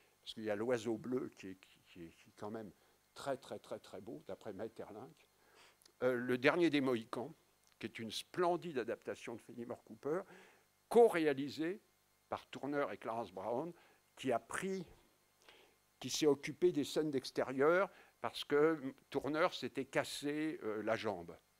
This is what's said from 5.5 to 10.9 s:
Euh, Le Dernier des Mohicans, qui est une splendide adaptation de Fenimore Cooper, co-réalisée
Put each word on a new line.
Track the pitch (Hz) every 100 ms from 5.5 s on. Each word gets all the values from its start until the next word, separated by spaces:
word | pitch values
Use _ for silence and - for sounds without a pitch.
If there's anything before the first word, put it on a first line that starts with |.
| - - _ - -
Euh, | 127
Le | 123 123 123
Dernier | 143 165 170
des | 147
Mohicans, | 131 120 113 - 131 160 _ _ _ -
qui | 110
est | -
une | 113
splendide | - - - 175 175 170 131
adaptation | 113 127 - 101 - 113
de |
Fenimore | - 120 120 110
Cooper, | - 110 139 170 196 - - - _ _
co-réalisée | -